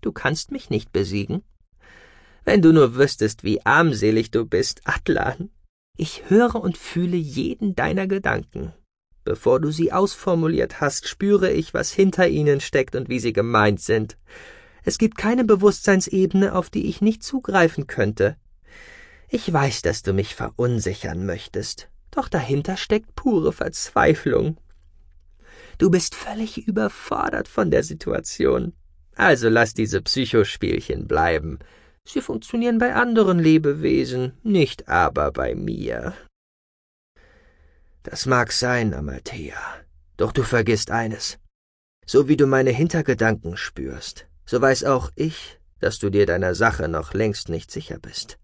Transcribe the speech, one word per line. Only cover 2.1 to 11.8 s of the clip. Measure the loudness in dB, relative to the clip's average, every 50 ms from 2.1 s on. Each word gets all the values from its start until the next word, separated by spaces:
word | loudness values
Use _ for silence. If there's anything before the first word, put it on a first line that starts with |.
| _ -20 _ _ _ _ -2
"Wenn | 2 4 6 8
du | 8 8
nur | 8 6 6 6
wüsstest, | 4 2 2 2 0 -2 -2 -2 -2 -2
wie | -2 -2 0 2
armselig | 4 4 4 4 4 2 2 2 4 4 4 0 0
du | 0 -2 -2
bist, | 0 0 -2 0 -2 -6 -8 _
Atlan. | -6 -6 -6 -2 -2 0 0 0 -2 -4 -6 -10 -14 _ _ _ _ _ _ _ _ _ -8
Ich | -8 -8 -8 -14 -4 2
höre | 4 4 4 4 2
und | -2 -4 -4 -4 -4
fühle | -8 -8 -4 -2 -2 0 0 -2
jeden | -4 -4 -4 -4 -4 -4 -4 -4 -4 -4 -2
deiner | -2 -2 -2 0 -2 -2 -2
Gedanken. | -2 -2 -2 -2 -2 -2 -4 _ _ -10 -10 -10 -12 _ _ _ _ _ _ _ _ _ _
Bevor | -6 -6 -2 2 2 2 4
du | 2 0
sie | -2 0 -2 0 2
ausformuliert | 2 0 0 -2 -4 -2 0 0 2 2 0 0 0 -2 -4 -4 -2
hast, | -2 -2 -2 -4 -8 -10
spüre | -8 _ 2 4 4 4 4 2
ich, | 0 0 -2 -2 -4
was | -4